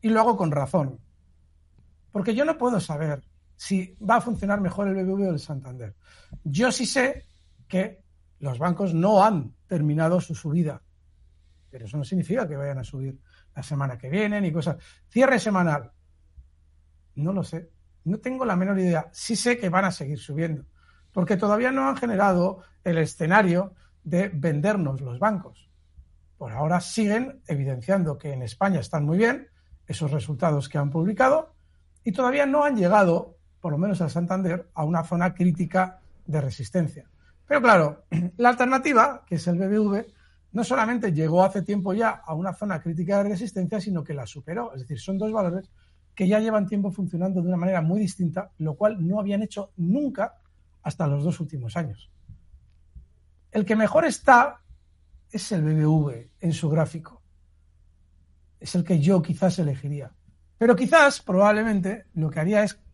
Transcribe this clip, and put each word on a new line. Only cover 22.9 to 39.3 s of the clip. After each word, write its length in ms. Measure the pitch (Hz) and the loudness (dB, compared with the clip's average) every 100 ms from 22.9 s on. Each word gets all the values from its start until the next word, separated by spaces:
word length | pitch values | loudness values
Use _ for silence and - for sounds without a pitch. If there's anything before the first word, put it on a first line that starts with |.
| 165 | 0
escenario 720 | 160 - 160 196 196 170 196 - _ _ - | -2 -2 4 6 6 2 -2 -10 _ _ -2
de 240 | 175 196 | -2 0
vendernos 720 | 165 160 147 175 208 151 135 | -2 -2 0 0 0 0 -4
los 180 | 135 123 | -8 0
bancos. 500 | 208 202 - - _ _ _ - - _ _ _ | 0 0 -8 -20 _ _ _ -20 -20 _ _ _
Por 160 | 123 | -10
ahora 260 | 110 151 180 | -4 0 0
siguen 600 | 180 - 208 220 262 269 - | -2 -2 0 0 -2 -10 -6
evidenciando 680 | 147 135 127 117 196 165 139 | -4 -4 -6 -2 0 0 -4
que 140 | 151 | -8
en 120 | 135 | -8
España 360 | 120 - 196 175 | -10 -2 0 0
están 240 | - 156 | -2 -2
muy 140 | 147 175 | 0 2
bien, 320 | 233 262 - _ _ - _ | 2 0 -10 _ _ -20 _
esos 260 | 156 151 | -6 -2
resultados 580 | 147 113 139 170 147 135 | -4 -4 -2 0 0 -2
que 80 | 151 | -4
han 140 | 143 | -2
publicado, 640 | 160 180 214 262 311 311 _ _ _ _ _ | -2 -2 2 4 2 -2 _ _ _ _ _
y 80 | - | -6
todavía 340 | 190 247 277 285 | 0 0 2 2
no 180 | 285 | 2
han 140 | 294 247 | 2 2
llegado, 640 | 175 214 190 170 - - _ _ | 4 6 6 2 -2 -18 _ _
por 120 | 170 | -4
lo 80 | 147 | -2
menos 200 | 196 185 | -2 0
al 120 | 165 | -2
Santander, 580 | 160 170 185 185 180 - - | -2 -2 -2 -2 -2 -6 -6
a 80 | |
una 200 | 151 165 | -2 -2
zona 300 | 165 175 180 | -2 0 0
crítica 640 | 185 180 175 170 185 185 - - - - | 2 0 2 0 0 0 -4 -20 -20 -6
de 120 | 151 | -4
resistencia. 680 | 135 - 117 185 156 - - _ _ _ _ | -4 -6 -4 -2 -2 -6 -20 _ _ _ _
Pero 140 | 285 | 4
claro, 440 | 240 196 151 147 _ | 8 6 6 -2 _
<clears throat> 260 | 165 175 - | -4 -4 4
la 120 | 240 | 4
alternativa, 760 | 240 247 262 277 254 269 262 | 4 2 2 4 6 4 2
que 100 | _ | _